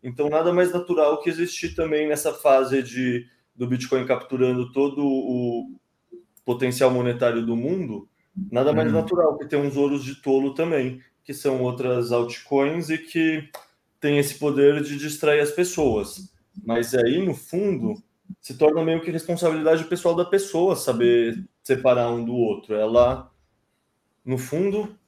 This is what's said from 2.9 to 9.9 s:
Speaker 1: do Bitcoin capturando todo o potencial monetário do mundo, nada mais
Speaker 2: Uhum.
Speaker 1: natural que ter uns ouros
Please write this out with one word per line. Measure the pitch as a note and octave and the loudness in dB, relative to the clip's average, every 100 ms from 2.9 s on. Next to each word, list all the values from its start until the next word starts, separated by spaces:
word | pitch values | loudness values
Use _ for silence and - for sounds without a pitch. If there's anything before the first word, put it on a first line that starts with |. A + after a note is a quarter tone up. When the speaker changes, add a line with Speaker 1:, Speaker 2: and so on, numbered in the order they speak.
| B2 B2+ A#2+ A#2+ _ _ - | -4 -2 -2 -6 _ _ -8
Speaker 1:
do | B2 | -4
Bitcoin | B2+ - C3 B2+ | -4 0 -2 0
capturando | B2 - B2+ B2+ B2 B2 | -2 -2 0 2 2 -2
todo | C3+ C#3 C#3 | 0 0 0
o | C#3+ C3+ A2+ B2 A#2+ A#2 - - _ _ _ - _ _ - | 0 0 -2 -2 -2 -4 -8 -18 _ _ _ -20 _ _ -6
potencial | B2 B2+ B2 C3 | -2 -2 2 2
monetário | B2+ B2 A#2+ A#2+ A#2 | 4 -2 0 0 0
do | A2+ A#2 | -2 -4
mundo, | C3 F#3+ C#3+ G2+ - _ _ - - | -2 -4 -6 -10 -14 _ _ -12 -4
nada | A#2 C#3 | 0 2
mais | D3+ D#3 | 2 2
Speaker 2:
Uhum. | D#3+ | 0
Speaker 1:
natural | - F3 D#3+ C#3+ | 0 2 2 0
que | D3 | -4
ter | D3 | -2
uns | C#3+ C#3 | -2 0
ouros | C#3+ | 0